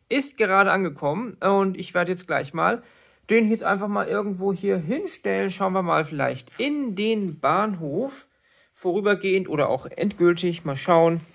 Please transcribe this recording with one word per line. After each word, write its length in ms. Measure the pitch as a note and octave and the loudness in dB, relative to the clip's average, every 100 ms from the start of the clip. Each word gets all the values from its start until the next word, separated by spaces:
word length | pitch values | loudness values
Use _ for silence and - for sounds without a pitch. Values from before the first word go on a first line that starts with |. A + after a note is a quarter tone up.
| - | -4
ist 280 | C4 C#4 - | -2 -2 -2
gerade 340 | G#3+ F#3+ G3 | 2 4 4
angekommen. 680 | F#3 F#3 C#3+ C#3+ E3 A#3+ - | 4 0 -2 -2 -2 -4 -2
Und 380 | F#3+ G3 G3 F#3 | 2 4 2 -2
ich 160 | F#3 | -4
werde 180 | F3+ F3 | -2 -2
jetzt 140 | F3+ - | -4 -4
gleich 280 | D3 C#3 | -4 -4
mal 280 | E3 E3+ A#3+ - _ _ _ - | -2 0 0 -6 _ _ _ 0
den 200 | A3+ A3 | 4 4
jetzt 140 | A3 | 2
einfach 240 | - G3 G3+ | 0 -2 -2
mal 200 | G3+ - | -2 -2
irgendwo 460 | G3+ G#3 F#3 F#3+ | -2 -2 -2 -2
hier 240 | F#3+ G3 F#3+ | -2 0 -2
hinstellen. 760 | D#3 C4 G4 - G#3 F#3+ G3 | -2 -4 -6 -8 -4 -2 -2
Schauen 220 | F#3 F#3+ | -2 -2
wir 80 | F#3+ | 0
mal 240 | F3 D#3+ D#3 | 0 0 0
vielleicht 460 | D3+ C3 B2+ - - | -2 -2 -4 -10 -4
in 380 | C4 D4 C4+ F#3 | -2 -2 -4 -2
den 440 | G#3+ A3 G3 D3+ | 0 0 -2 -2
Bahnhof. 880 | C3+ E3+ G#3+ F#3 D#3 D3+ C4+ - - _ _ _ _ | 0 2 0 -4 -4 -4 -4 -8 -20 _ _ _ _
Vorübergehend 760 | _ F#3 F3+ G3+ G3+ F#3+ F#3 F#3 | _ -2 0 2 0 2 0 0
oder 200 | D3 B2 | 0 0
auch 180 | B2 - | 0 -4
endgültig. 760 | - G#3 G3+ F3 E3+ F3+ E3 | -4 -4 2 2 4 0 -2
Mal 120 | D3+ C3+ | -4 -4
schauen, 460 | - E3+ E3 E3+ E3 | 4 6 6 2 -6